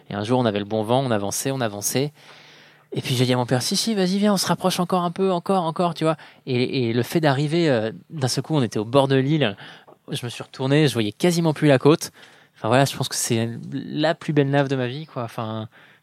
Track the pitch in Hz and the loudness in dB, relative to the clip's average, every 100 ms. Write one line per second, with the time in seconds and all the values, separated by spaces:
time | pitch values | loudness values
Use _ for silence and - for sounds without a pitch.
0 | - 101 104 127 117 101 101 110 107 123 | -12 -6 -2 0 2 0 -2 -2 0 0
1 | 135 104 98 - 135 135 113 101 - 127 | 2 0 -2 -4 -4 -2 -4 -4 -4 -2
2 | 147 - - - - - - _ - 143 | -2 -6 -20 -20 -20 -20 -20 _ -12 -6
3 | - 127 127 127 120 127 - 196 226 208 | -2 0 2 2 0 -2 0 -2 -2 0
4 | 180 202 208 190 - 170 185 180 175 185 | 0 2 2 2 0 0 0 0 0 0
5 | 175 170 190 175 - 190 160 156 170 156 | -2 -2 -2 0 0 0 0 -2 -2 0
6 | 160 156 - - - 123 127 135 117 120 | -2 -2 -6 -14 -4 -2 0 0 0 0
7 | 120 170 156 135 151 170 160 117 110 175 | 0 0 2 2 0 0 2 2 0 -6
8 | - 156 127 - - 156 113 113 107 139 | -12 -4 -2 -2 -2 0 0 -2 2 4
9 | 135 135 131 156 113 101 - - - - | 4 4 2 2 0 -2 -12 -20 -20 -20
10 | - - 120 - - - 135 143 147 113 | -12 -10 -8 -10 -14 -6 2 4 4 2
11 | 104 - 180 170 165 143 151 131 139 170 | -2 0 0 2 0 2 4 6 6 4
12 | - - - - _ _ 110 123 135 - | 0 -14 -20 -20 _ _ 2 4 4 0
13 | 135 - - 113 117 113 113 135 123 143 | -6 -4 -2 0 -2 -6 -10 -10 -8 -2
14 | 156 165 - 143 139 143 135 135 123 143 | -2 -2 0 2 4 2 2 0 -2 -6
15 | 160 135 117 - 110 110 107 - - _ | -10 -10 -8 -8 -6 -6 -10 -14 -20 _